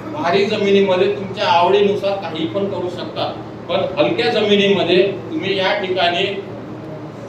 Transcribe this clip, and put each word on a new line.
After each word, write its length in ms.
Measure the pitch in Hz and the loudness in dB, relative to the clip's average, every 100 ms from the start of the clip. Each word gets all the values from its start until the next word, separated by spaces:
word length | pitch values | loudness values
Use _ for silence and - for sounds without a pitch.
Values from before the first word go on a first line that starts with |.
| - | -8
भारी 320 | - 175 202 | -4 0 2
जमिनीमध्ये 720 | 226 208 196 196 196 180 202 202 | 2 0 2 4 4 2 2 0
तुमच्या 320 | 190 208 202 | -6 -2 2
आवडीनुसार 600 | - 175 202 196 196 196 | 4 4 4 4 2 0
काही 360 | 202 160 156 160 | -2 -4 -4 -4
पण 240 | 196 202 | -2 -2
करू 200 | 180 180 | -2 -4
शकता, 420 | 170 160 - 147 - - - - | -6 -8 -6 -6 -6 -10 -12 -4
पण 300 | 185 175 - | -2 0 0
हलक्या 300 | 196 226 233 | 0 2 0
जमिनीमध्ये 840 | 214 208 202 196 180 160 180 196 - 165 | 2 4 4 4 2 4 4 4 0 -6
तुम्ही 280 | 160 185 196 | -6 -2 0
या 260 | 190 202 | 0 0
ठिकाणी 400 | 185 185 175 180 196 196 - - - - - - - - | -2 0 0 0 -2 -4 -8 -12 -12 -12 -12 -12 -12 -14